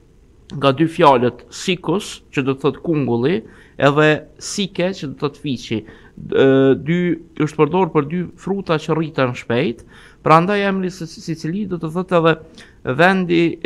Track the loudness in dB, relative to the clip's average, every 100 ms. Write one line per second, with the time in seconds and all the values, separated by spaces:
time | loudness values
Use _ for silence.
0 | _ _ _ _ -16 -2 0 2 0 4
1 | 4 6 2 -2 -16 -8 -4 -4 -2 -4
2 | -4 -16 _ -4 -2 0 -2 -2 -2 -2
3 | 0 0 0 -2 -6 -20 -14 0 2 4
4 | 4 2 -4 -16 -10 -6 -6 -2 -4 -4
5 | -10 -6 -8 -6 -8 -8 -6 -6 -8 -20
6 | -20 -16 -2 2 4 6 4 2 0 0
7 | 0 -4 -6 -6 -4 0 0 2 0 -2
8 | -2 -6 -8 -10 -8 -6 -4 -4 -2 -4
9 | -2 -2 -2 -4 -4 -2 -2 -6 -14 -20
10 | -20 -4 4 4 4 0 -2 -2 -6 -8
11 | -14 -12 -8 -6 -6 -6 -6 -6 -6 -6
12 | 0 2 4 0 -4 -20 -20 -12 -6 2
13 | 2 2 0 2 0 -2